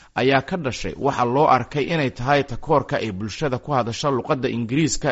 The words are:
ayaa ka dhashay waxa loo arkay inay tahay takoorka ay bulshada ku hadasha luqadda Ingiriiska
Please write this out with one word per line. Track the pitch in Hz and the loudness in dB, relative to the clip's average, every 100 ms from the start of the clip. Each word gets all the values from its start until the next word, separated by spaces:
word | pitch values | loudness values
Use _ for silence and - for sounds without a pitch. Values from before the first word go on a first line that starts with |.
| - - | -10 0
ayaa | 127 135 | 4 4
ka | - 185 | 2 -4
dhashay | 131 - 92 73 | -4 -4 -6 -2
waxa | 135 127 120 | -2 0 2
loo | 131 156 | 4 4
arkay | 127 120 147 | 4 2 -2
inay | 135 165 131 - | 0 0 -2 -2
tahay | 123 143 135 | 0 2 0
takoorka | 117 - 147 - 127 | -4 0 0 2 -2
ay | 107 | -4
bulshada | 95 107 - 151 123 | -4 -6 -4 -2 -2
ku | - 135 | -2 -2
hadasha | 113 - 147 | -2 -2 0
luqadda | 127 - 143 123 | 0 0 -2 -2
Ingiriiska | 113 113 139 156 - 147 | -2 -2 0 2 0 0